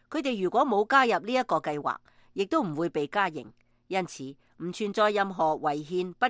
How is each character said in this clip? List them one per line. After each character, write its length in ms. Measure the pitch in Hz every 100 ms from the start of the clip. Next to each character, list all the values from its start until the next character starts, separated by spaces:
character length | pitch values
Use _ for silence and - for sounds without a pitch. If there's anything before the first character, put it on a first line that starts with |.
| _
佢 120 | 302
哋 200 | 269 226
如 80 | 180
果 160 | 226 285
冇 220 | 202 214
加 180 | 269 247
入 200 | 180 196
呢 80 |
一 100 | 254
個 140 | 247 160
計 200 | 156 147
劃， 200 | 139 - _ _ _
亦 140 | 175 196
都 180 | 320
唔 120 | 202 147
會 120 | 170
被 180 | 165 147
加 220 | 202 190
刑， 220 | 156 - - _ _ -
因 180 | 190 175
此 180 | - 135 139 _ -
唔 80 | 170
存 220 | 175 208
在 160 | 196 214
任 240 | 202 196
何 220 | 180 160 156
違 200 | 151 147
憲、 300 | 147 180 180
不 140 | 170 254